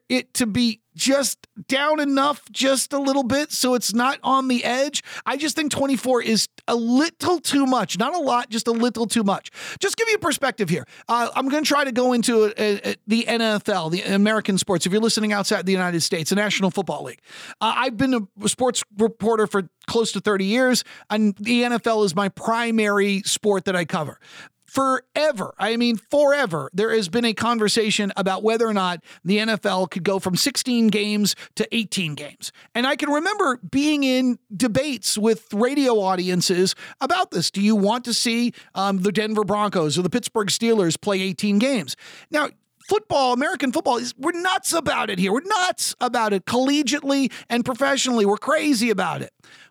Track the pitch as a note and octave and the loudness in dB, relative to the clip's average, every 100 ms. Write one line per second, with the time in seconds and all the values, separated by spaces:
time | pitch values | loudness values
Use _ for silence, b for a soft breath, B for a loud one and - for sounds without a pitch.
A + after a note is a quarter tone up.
0 | - B3 - - A#3 A3 A#3+ - _ D#3+ | -2 -2 -2 -2 0 2 0 -2 _ -4
1 | B3 C#4 B3+ - - - - C4 D4 D#4 | 0 2 0 -6 -14 -16 -4 -2 0 0
2 | C#4+ C4+ C#4+ C#4+ - G#3 C4+ C4 - C#4 | 0 2 0 -2 -8 -2 0 0 0 -2
3 | C4+ C#4 A#3+ C#4 D4+ - B3+ B3 - A3+ | 0 0 2 0 0 -2 0 2 0 0
4 | B3+ D4 B3+ C4+ C4 B3 A#3 B3 C#4+ D4 | 0 -2 0 0 2 0 0 0 -2 -4
5 | B B G#3+ C#4 D4+ D#4 D4+ - C#4 C4 | B B -4 -2 -2 -2 -2 0 0 0
6 | C4 B3 A#3 A3 - - - A#3+ A#3 B3+ | 2 0 2 0 -2 -6 -4 -2 2 2
7 | E4 - D#4 F4 - C#4 C4 B3+ F#3 F3 | 2 0 0 0 2 2 2 2 0 -2
8 | B3 F4 C4+ A#3+ A#3+ A3 A#3+ A#3 A#3+ A3+ | -2 0 0 0 -2 -4 -2 0 0 0
9 | A#3 - G3+ F3+ - B B B G4 - | -2 0 0 0 -6 B B B -4 -2
10 | A4+ G#4 E4+ B3+ C4+ - G#3+ E3 - B | 0 0 0 0 -2 -2 -2 -2 -4 B
11 | - A#3+ A#3 - C4+ D4 D4 D4 C#4 A#3 | -2 0 0 -2 0 0 2 2 2 2
12 | B3+ B3 A#3 A3+ G#3+ - G#3+ G3+ G3+ G3+ | 2 2 4 4 2 2 0 0 -4 -8
13 | - A3+ A#3 A#3 A3+ G#3 - F#3+ D#3+ F3 | -2 0 0 0 0 0 0 -2 0 -4
14 | G#3 G3 G#3 A3 G#3 F#3+ - F3 F3+ G#3 | 0 2 4 2 0 -2 0 0 0 0
15 | A3+ A3 G#3+ G#3 F#3+ G#3 F3+ F#3+ F3+ E3+ | 2 0 -2 -2 0 -2 0 0 0 0
16 | - F3 D3+ F#3+ G#3 - F#3+ G3+ E3 D3 | -2 -2 0 0 0 0 0 0 -4 -6
17 | C#3 - B B B B A3 A3+ C4 G#3+ | -8 -14 B B B B -2 0 -2 0
18 | C4 B3 G3 G3+ G#3 - B3 - - G3+ | 2 2 -2 -4 -4 0 0 0 -6 0
19 | A3 - G#3+ A3 G#3 G3+ F3 _ - A#3 | 0 0 0 2 2 0 -4 _ -4 -2
20 | A3+ G3 - F#3+ F#3+ A#3+ B3+ A#3+ - B | -2 -2 0 0 2 2 2 2 -2 B
21 | B G#3+ G#3+ G3 G#3 A#3+ A#3+ A#3 A#3 A3 | B 0 0 0 0 0 2 0 0 2
22 | G3+ E3 G3 - - A3+ A#3 A3+ G#3 G3+ | 2 0 -2 -4 -2 -2 0 2 2 2
23 | G3+ G3 - - G#3+ F#3+ G3 F3+ E3+ F3+ | 2 0 -2 -2 0 0 0 -2 -2 -4
24 | D3 - B B B _ _ C4+ C4+ C4 | -6 -10 B B B _ _ -2 0 0
25 | _ C#4+ D4+ A3+ C#3+ - G#3 A#3 A#3+ A3+ | _ 0 0 0 -8 -4 -2 0 0 0
26 | - D4 C#4+ C#4+ A#3+ D#3 C3+ F3+ A3 A3+ | 0 4 4 4 0 -2 -4 -2 0 0
27 | F3+ A#3 A#3 - A3+ A#3 G#3 A3+ G#3+ - | 0 0 0 0 0 2 2 2 0 0
28 | G3+ G3+ F#3+ F#3+ G#3+ A3+ A3+ G#3 F#3 F3 | -2 -2 -2 0 0 2 2 2 0 -4
29 | B B E3+ G#3 A3 G#3+ G3+ F#3 F#3 F#3+ | B B 0 0 2 0 0 -2 -2 -2
30 | E3+ F#3+ F#3+ F3+ C#4+ - B3+ A#3+ A3 G#3 | -2 -2 -2 0 0 -2 0 2 4 2
31 | G#3 G#3 G3+ - B - G#3+ A#3 G3+ - | 0 0 0 -2 B -6 -4 -4 -4 -4
32 | E3 C#3+ C#3+ - - B B A#3 B3+ D4 | -6 -8 -14 -14 -16 B B -2 -2 0
33 | D4 D4 F4+ G#4 E4+ A#3+ F3 C4+ D4 D4 | 0 0 0 0 0 -2 -2 0 2 2
34 | C4+ B3+ B3+ A#3+ - F#3 A#3 A#3 D4+ A#3 | 2 2 2 -2 -6 -2 0 0 -2 -4
35 | - G#3+ A3 A3 - G3+ B3 C#4+ C4 A3 | -4 0 2 0 -2 -2 0 2 2 2
36 | F#3+ F#3 F3+ F3+ - F3+ F#3 - B B | 2 0 0 0 2 2 2 -2 B B
37 | C4+ F4+ - F#3+ - G3 G#3 G#3+ G3 B3 | -2 0 -2 -2 -4 0 2 4 2 0
38 | A#3+ A3 A#3+ A#3 A#3+ B B F#3+ G3 G3 | -2 -2 0 0 -2 B B -4 0 0
39 | G3 G3 G#3+ G#3+ F#3+ G#3 G#3 F#3+ D3+ C#3+ | 0 0 0 0 0 0 0 0 0 0
40 | F3+ A#3+ B3 A3+ G3 - A#3 A3+ E3+ - | 0 -2 -2 -4 -2 0 2 2 2 0
41 | G#3 F#3+ F#3+ F3 G#3 G3+ C4 B3+ C3 - | -2 -2 -2 -2 0 2 2 0 -4 -12
42 | B B B D4+ C#4+ _ _ _ - G#4 | B B B -2 -2 _ _ _ -2 -2
43 | - D4+ B3+ B3 D#4 F#4+ C4 D#4 D#4+ A#3+ | 0 2 2 2 0 -2 -2 0 0 -2
44 | B3 - D4+ E4+ F#4 F#4 - E4 C#4+ C4 | -4 -6 -4 -2 -2 -2 -2 -2 -2 -2
45 | G#3+ F#3 F#3+ A#3 F#4 G#4 F#4 - - - | -4 -2 0 0 0 0 0 -2 -6 -2
46 | B3 A#3+ A3 G3 - A#3+ C4 C#4+ C4+ C#4+ | -2 0 0 -2 -2 0 2 2 0 -2
47 | C#4 C#4 C4 B B A#3+ A#3+ A#3+ C#4 C#4 | 0 0 0 B B -2 -2 -2 0 0
48 | B3+ A#3 G3+ G3+ - D#4 D4+ A#3 A#3 F#3+ | 0 2 2 2 0 0 2 2 2 0
49 | F3 C#3 B2+ _ B B B | -2 -4 -10 _ B B B